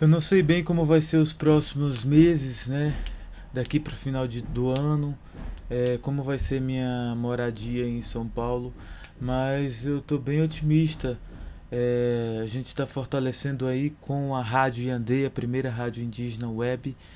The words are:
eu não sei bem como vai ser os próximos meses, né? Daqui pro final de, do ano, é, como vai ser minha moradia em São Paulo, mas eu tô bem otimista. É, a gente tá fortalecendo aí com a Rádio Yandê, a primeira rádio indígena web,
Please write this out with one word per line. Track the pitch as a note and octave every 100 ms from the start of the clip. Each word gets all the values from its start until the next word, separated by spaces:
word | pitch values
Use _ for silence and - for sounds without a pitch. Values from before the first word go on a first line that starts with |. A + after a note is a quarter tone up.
eu | D#3
não | E3
sei | D#3 F#3+
bem | D#3 F3
como | E3+ E3+
vai | D#3 D#3+
ser | D#3 D#3+
os | D3+
próximos | - D#3 D3+ D3+ C#3 C#3+ A#2+
meses, | C3 D3+ E3+ D#3+ C3+ A2+ A#2+
né? | C#3 D3+ - - - - - -
Daqui | B2+ A#2+ D3
pro | D3+
final | A#2 C#3 C3 B2+
de, | A#2
do | A2 A#2+ B2+
ano, | C3 D3 D3+ C#3+ C#3 - - - - -
é, | B2 B2 A#2+
como | C#3 C#3
vai | C3+ C3+
ser | - C3
minha | C3 C3 B2+ B2 A#2+ A#2
moradia | A#2+ A#2+ A#2+ G#2 A2+ A#2+ A#2+
em | A#2
São | - A#2 A2+
Paulo, | A#2+ A#2+ B2 B2 - - - - -
mas | B2 C3 C3+ C#3 C#3 A2+ C#3
eu | C#3+
tô | - D3
bem | B2 D3
otimista. | D#3+ - D3+ D#3 D#3+ - B2+ A#2+ - - - - -
É, | B2 A#2+ B2 A#2+ A#2+ A#2 A2
a | A2+
gente | B2+ A#2+
tá | - C#3
fortalecendo | C#3 A#2+ C#3 C3 B2 C#3 C3 C3
aí | B2+ D3 D3+
com | - C#3 C#3 C3
a |
Rádio | A2 C3 C3+ A#2+
Yandê, | B2+ B2 A2+ C3+ C3+
a |
primeira | - A#2+ B2+ C3
rádio | A#2 A#2+ A#2
indígena | A#2+ A2+ A#2+ A2+ A#2+
web, | A2 A#2+ B2 C3+ C3 -